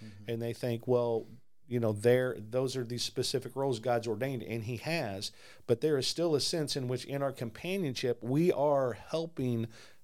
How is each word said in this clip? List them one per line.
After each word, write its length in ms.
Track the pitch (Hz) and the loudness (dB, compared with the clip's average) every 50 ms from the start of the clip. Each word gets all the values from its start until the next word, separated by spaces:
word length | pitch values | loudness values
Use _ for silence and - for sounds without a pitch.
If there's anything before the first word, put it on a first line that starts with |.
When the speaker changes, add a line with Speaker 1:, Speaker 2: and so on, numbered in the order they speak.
| 113 | -16
Speaker 1:
Mm-hmm. 280 | 110 101 98 101 - | -16 -16 -12 -8 -6
Speaker 2:
And 100 | 120 113 | -4 -4
they 120 | 117 117 113 | -2 -4 -4
think, 340 | - - 123 117 113 - - | -4 -2 -2 -2 -2 2 4
well, 400 | 127 120 120 117 117 113 - - - - - - - - - - | 4 4 4 4 0 0 -2 -6 -12 -18 -20 -20 -20 -20 -8 -4
you 120 | 120 123 | -2 2
know, 140 | 117 110 107 | 2 2 2
there, 440 | 101 104 120 123 127 127 127 - - | 4 6 6 8 8 6 2 -2 -4
those 360 | 104 110 107 127 131 131 120 | -6 -4 -2 0 0 0 0
are 80 | 131 123 | -4 -4
these 200 | 117 120 120 - | -4 -4 -4 -4
specific 520 | - - - 123 - - 131 - 120 - | -4 -2 -2 -2 0 0 -2 -2 -4 -4
roles 240 | 131 139 139 127 110 | -2 0 0 0 0
God's 280 | 107 127 120 117 107 120 | 0 0 0 2 2 0
ordained, 340 | 110 107 127 135 139 120 | -2 -2 -2 -2 -4 -4
and 220 | 110 - 113 117 107 | -4 -4 -4 -4 -4
he 140 | 104 127 110 | -4 -6 -6
has, 540 | - 151 160 170 147 107 98 98 104 - - - - - - - - - | -4 -2 -2 -2 -2 -2 -4 -4 -6 -8 -10 -12 -20 -20 -20 -6 0 0
but 140 | 120 113 | 2 2
there 180 | - 156 156 135 | 2 2 2 2
is 80 | 120 - | 2 0
still 260 | - - 165 175 156 | 0 0 2 2 2
a 80 | 139 | 2
sense 340 | - - - 170 151 135 - | 2 2 0 0 -2 -2 -2
in 120 | 147 131 123 | -2 -2 -2
which 180 | 127 123 - | -2 -4 -4
in 160 | - 135 139 | -4 -4 -2
our 100 | 139 135 | -2 -2
companionship, 840 | 127 - 131 117 - - - 170 185 202 185 143 123 - - 127 117 - - | -4 -4 -6 -8 -8 -6 -6 -4 -2 -2 -2 -2 -2 -2 0 0 0 0 -2
we 280 | 117 131 147 170 180 | 0 2 4 4 4
are 420 | - - 139 151 147 139 135 123 113 | 4 4 4 4 4 4 2 2 -2
helping 760 | - - - - 160 165 165 - - 135 127 120 113 113 110 - - - - - - | -4 -8 -6 -4 -4 -4 -4 -4 -2 -2 0 0 0 -2 -4 -6 -12 -20 -20 -20 -20